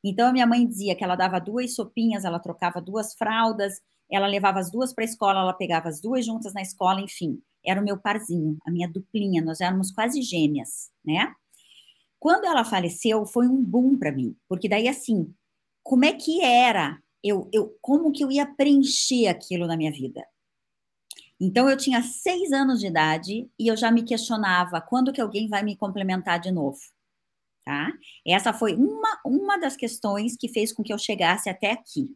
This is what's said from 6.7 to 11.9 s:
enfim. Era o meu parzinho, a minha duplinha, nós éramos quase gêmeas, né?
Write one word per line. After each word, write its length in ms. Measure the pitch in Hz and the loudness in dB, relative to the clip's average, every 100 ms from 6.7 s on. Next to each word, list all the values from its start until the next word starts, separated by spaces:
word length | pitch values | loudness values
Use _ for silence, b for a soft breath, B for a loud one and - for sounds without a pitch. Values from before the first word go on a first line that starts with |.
| - 185 190 | 0 0 0
enfim. 420 | 196 - 165 - _ _ | -4 -8 -6 -6 _ _
Era 160 | - 190 | -2 0
o 40 | |
meu 140 | 202 196 | 0 -2
parzinho, 600 | 208 208 214 175 156 156 - | -4 -4 -2 -2 -2 -4 -4
a 40 | |
minha 180 | 170 175 | -4 -4
duplinha, 540 | 175 190 220 202 175 | -8 -6 -4 0 0
nós 180 | 160 160 | 0 -2
éramos 300 | 180 190 185 | -2 0 -2
quase 300 | - 226 285 | -2 -2 -2
gêmeas, 680 | 240 175 151 143 117 - - _ | -4 0 0 0 -6 -12 -14 _
né? 280 | - 165 233 - _ b b b b | -4 -2 -2 -6 _ b b b b